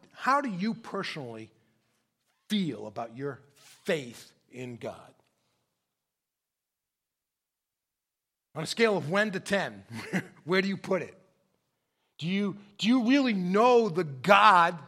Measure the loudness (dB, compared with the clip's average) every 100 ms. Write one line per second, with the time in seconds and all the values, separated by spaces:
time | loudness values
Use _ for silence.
0 | _ -8 -2 0 -2 -4 -6 -6 -10 -10
1 | -10 -10 -12 -14 -16 _ _ _ _ _
2 | _ _ _ _ _ -4 -2 -6 -10 -12
3 | -12 -10 -12 -12 _ _ -20 -14 -4 -4
4 | -6 -16 -20 _ _ -14 -14 -12 -14 -14
5 | -20 _ _ _ _ _ _ _ _ _
6 | _ _ _ _ _ _ _ _ _ _
7 | _ _ _ _ _ _ _ _ _ _
8 | _ _ _ _ _ -12 -10 0 0 0
9 | -2 -2 -2 -4 -4 -4 -4 -10 -16 -14
10 | -8 -8 -8 -14 -2 -2 0 -6 -4 -4
11 | -4 -14 _ _ _ _ _ _ _ _
12 | _ -12 -6 -2 -4 -6 -14 -4 2 2
13 | 4 4 2 0 0 4 6 6 4 0
14 | -4 -6 4 8 8 8 6 0